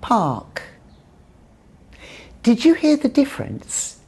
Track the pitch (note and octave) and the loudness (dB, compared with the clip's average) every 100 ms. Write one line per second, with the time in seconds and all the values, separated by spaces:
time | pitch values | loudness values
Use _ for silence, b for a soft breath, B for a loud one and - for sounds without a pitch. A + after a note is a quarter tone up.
0 | - A#3 D#3+ A#2 - - - - _ - | 0 0 0 -4 -10 -18 -18 -20 _ -20
1 | _ _ _ _ _ _ _ _ _ B | _ _ _ _ _ _ _ _ _ B
2 | B B B - - A#3 D#4+ E4 D4+ D4 | B B B -6 0 2 4 4 4 2
3 | C#4+ C4 C#4 - - A2 - - - - | 2 0 0 -2 -10 -10 -10 -10 -10 -12